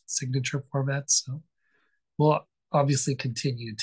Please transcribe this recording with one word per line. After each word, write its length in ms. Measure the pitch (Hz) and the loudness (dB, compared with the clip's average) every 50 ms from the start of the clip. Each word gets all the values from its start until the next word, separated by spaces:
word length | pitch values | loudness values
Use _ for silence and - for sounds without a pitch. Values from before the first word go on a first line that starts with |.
| _ | _
signature 580 | - - - - 127 127 135 127 - - 143 127 - - | -2 -2 -2 -2 0 -2 -2 -2 -2 -4 -6 -6 -4 -4
formats. 500 | 139 135 135 139 143 139 - - - - | -2 -2 -2 -2 -4 0 0 0 0 0
So 180 | - 131 156 - _ _ _ _ _ _ _ _ _ _ _ _ _ _ - | -2 -10 -10 -12 _ _ _ _ _ _ _ _ _ _ _ _ _ _ 2
we'll 280 | 147 151 147 147 - _ _ _ _ _ - | 4 4 4 2 0 _ _ _ _ _ 2
obviously 420 | 151 143 139 143 131 - - 135 | 2 4 4 4 2 2 0 0
continue 580 | 127 - 131 117 - - 143 123 117 117 113 107 107 | -2 -4 -6 -6 -2 -2 -4 -4 -4 -8 -10 -10 -8